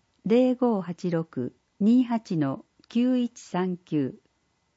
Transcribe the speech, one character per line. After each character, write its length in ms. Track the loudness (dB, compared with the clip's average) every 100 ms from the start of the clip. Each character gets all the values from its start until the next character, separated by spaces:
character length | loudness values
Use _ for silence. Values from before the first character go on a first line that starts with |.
| _ _ 0
零 280 | 2 2
五 280 | 2 0 0
八 280 | -4 -6 -4
六 440 | -4 -4 -6 -8 -10 _ -2
二 240 | 2 4
八 320 | 2 -2 -4 -2
の 280 | -2 -4 -12 _ -6
九 300 | -2 0 0
一 220 | -2 -8
三 380 | -8 -4 -4 -6
九。 360 | -4 -2 -2 -6 _ _ _ _ _